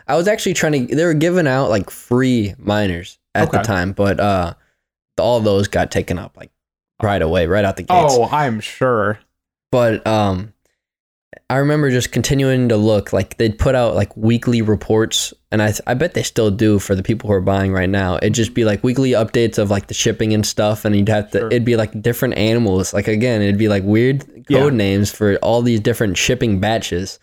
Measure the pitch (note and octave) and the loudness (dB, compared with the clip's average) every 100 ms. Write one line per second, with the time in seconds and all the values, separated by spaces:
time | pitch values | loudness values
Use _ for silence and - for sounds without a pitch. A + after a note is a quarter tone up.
0 | - D#3 F#3+ A3 G3 D#3+ D#3+ C#3+ A#2+ C#3 | -2 0 0 0 -2 0 0 0 0 0
1 | F3 D#3 E3+ F3+ D3 C3 A2 G#2 - - | 2 2 2 2 2 2 2 0 -2 -10
2 | - B2 C3 A#2+ G2+ - G2 G#2 G2+ E2+ | -2 0 2 2 -2 -4 -2 0 0 -4
3 | - - _ G#2 D#3+ A2 A2 F#2 F#2 G2 | -8 -20 _ -2 0 0 -2 -2 -2 -2
4 | G2+ F2+ G2+ F#2+ E2+ - _ _ _ _ | 0 0 0 0 -2 -8 _ _ _ _
5 | _ - G#2+ A#2+ G#2+ G2 G2 F2 - G2 | _ -2 0 2 2 2 0 -2 -2 -4
6 | - F2+ - - E2 _ _ _ _ - | -4 -6 -10 -18 -20 _ _ _ _ -6
7 | G#2 F#2+ D#2+ F2+ E2 G#2 G2 - F2+ F3+ | -2 0 0 0 2 2 0 -2 0 2
8 | D3+ B2 A2 D3 C#3 G#2+ - - C3 A2+ | 4 2 2 0 -2 -4 -8 -4 0 0
9 | G2+ G#2+ _ _ _ _ - B2+ A#2 G#2+ | -2 -4 _ _ _ _ -4 0 0 0
10 | A2 G#2+ G2+ F#2 G#2+ _ _ _ _ _ | 0 0 0 -2 -6 _ _ _ _ _
11 | _ _ - - - C3 C#3+ D3+ C#3 B2+ | _ _ -20 -16 -4 0 2 2 2 0
12 | - B2 A2+ C#3 C3+ B2+ A#2+ G#2+ A2 G#2 | -2 -4 -2 0 2 2 2 2 2 2
13 | - G2 G2 - A2 - C3+ B2+ A#2 F#2+ | 0 -4 -4 -2 -2 0 0 2 0 0
14 | G2+ A2 A2 A#2 B2 A#2+ G#2+ G2+ - A2 | -4 -2 0 0 0 0 0 -2 0 0
15 | A2 - - - - A2 G#2+ G#2+ - B2+ | 0 -2 -6 -12 -6 -2 0 -2 -4 -2
16 | F3 A2+ - - G#2+ F#2+ A2 G2+ - F#2+ | -2 -4 -4 0 0 2 2 2 0 -4
17 | G2 G#2+ G#2 F#2+ G2 G2 F#2+ F#2+ F2+ G2 | -2 -4 0 -2 0 0 0 0 0 0
18 | F#2 F2 G#2+ A2+ G#2 B2 G#2+ G#2 B2+ B2+ | 0 0 0 0 -2 0 0 0 -2 0
19 | C3 A2 A2 A#2+ A2+ A2+ G#2 G2 - - | 2 2 0 0 0 0 0 -2 -4 -4
20 | A2+ G#2+ A2 G#2+ G#2 - G#2+ - G#2+ G2+ | -2 0 0 0 -2 -2 -2 0 0 0
21 | G2+ G#2+ G#2 G2 A2+ B2 A#2 A2+ A2 G#2+ | 2 0 0 -2 0 0 2 0 0 -4
22 | A#2+ A#2+ B2+ - A2 A#2 G#2+ F#2 F#2 G#2 | -4 -2 -2 0 0 2 2 0 0 -2
23 | A2 G#2+ B2+ A2 G2+ G2+ A2 G2+ G2 A2 | -2 0 0 2 2 2 2 0 2 2
24 | B2+ C#3 - - - C3+ C#3+ A#2 G2 G2 | 2 0 -6 -12 -2 2 2 2 2 2
25 | G2+ - G#2 G2 - A#2+ A#2+ A2 A#2 A2+ | 0 0 0 2 2 2 2 0 0 0
26 | G#2+ E2+ - D3+ A#2+ F#2+ G#2 A2+ - F2 | -2 -2 -2 0 0 0 0 -2 -2 -6
27 | F#2+ - | -6 -12